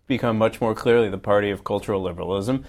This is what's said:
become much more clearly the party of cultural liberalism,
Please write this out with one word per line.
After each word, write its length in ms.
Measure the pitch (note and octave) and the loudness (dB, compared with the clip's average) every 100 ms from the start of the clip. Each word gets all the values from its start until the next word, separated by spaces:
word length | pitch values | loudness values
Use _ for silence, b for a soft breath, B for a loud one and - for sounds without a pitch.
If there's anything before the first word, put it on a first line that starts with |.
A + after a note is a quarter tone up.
| - | -4
become 320 | B2+ A#2+ A2 | -2 0 2
much 220 | A2 - | 0 0
more 140 | A#2 | -2
clearly 340 | G#2+ B2+ A#2+ G#2+ | 0 2 4 4
the 100 | F#2+ | -2
party 320 | - G#2 G2+ | 2 2 2
of 140 | G2 | -2
cultural 380 | - G2+ F#2+ G2+ | -4 -4 -2 -2
liberalism, 540 | F#2 F2 F2 G2 G2+ C3 | -4 -6 -4 -4 -2 -4